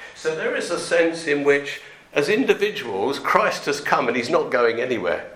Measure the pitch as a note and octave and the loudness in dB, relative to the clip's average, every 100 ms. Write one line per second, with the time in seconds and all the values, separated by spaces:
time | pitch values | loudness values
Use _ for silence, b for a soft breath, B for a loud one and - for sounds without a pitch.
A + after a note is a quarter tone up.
0 | B - D#3 D#3+ A3+ A3 - D#3+ - E3+ | B -8 -4 -2 -2 -4 -4 -4 0 2
1 | E3 E3 D3+ C#3+ C#3+ C#3+ C#3+ - B B | 2 0 -2 2 4 2 0 -10 B B
2 | B D3+ C#3+ A3 G#3+ F#3+ G#3 - A#2+ G2 | B 0 2 2 2 0 -2 -4 -6 -2
3 | A#2+ C3+ - F#3+ G#3+ - D3+ - - D#3+ | -2 -2 2 2 2 0 -4 -4 0 0
4 | B2 B2 A#2+ E3 C#3+ B2+ A#2 A#2 B2+ A2+ | 2 0 0 0 2 2 4 2 -2 -2
5 | F2 E2 - | -2 -2 -6